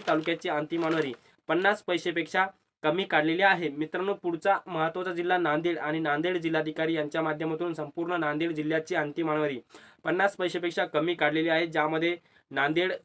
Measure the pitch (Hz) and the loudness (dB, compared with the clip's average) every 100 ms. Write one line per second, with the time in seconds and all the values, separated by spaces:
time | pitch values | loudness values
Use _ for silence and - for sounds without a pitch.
0 | 190 156 165 170 180 151 151 165 160 160 | 2 0 0 -2 -2 -2 -2 -2 0 0
1 | 139 117 _ _ - 165 196 208 - 175 | -2 -6 _ _ -2 2 2 2 0 -2
2 | 180 170 156 190 190 - _ _ 156 175 | -2 -2 -2 0 -2 -4 _ _ 0 0
3 | 196 160 160 165 196 180 160 143 156 180 | 2 2 2 4 4 4 0 -4 -4 -2
4 | 190 196 175 165 196 190 - 165 160 180 | -2 -2 -4 0 2 0 0 -2 -2 -2
5 | 185 175 175 180 165 151 170 165 147 160 | -4 -2 0 2 2 2 0 -2 -2 -2
6 | 156 147 175 180 160 156 156 151 160 160 | 0 0 0 -2 0 0 0 -2 0 0
7 | 147 165 160 151 160 156 175 156 147 - | -2 -2 -2 -2 -4 -2 -4 -4 -6 -6
8 | 170 175 151 151 170 156 151 156 156 170 | -4 -2 0 0 -2 -2 -2 -2 0 -2
9 | 147 156 156 151 147 127 - - - - | -2 -2 0 0 0 -2 -10 -20 -20 -8
10 | - 180 196 196 180 175 175 180 175 151 | -2 2 2 2 -2 -2 -2 -2 0 0
11 | 165 170 147 156 165 160 170 156 151 160 | 0 2 2 2 2 2 2 0 0 2
12 | 170 170 _ _ _ 135 143 156 185 - | 0 -2 _ _ _ 0 0 2 0 -2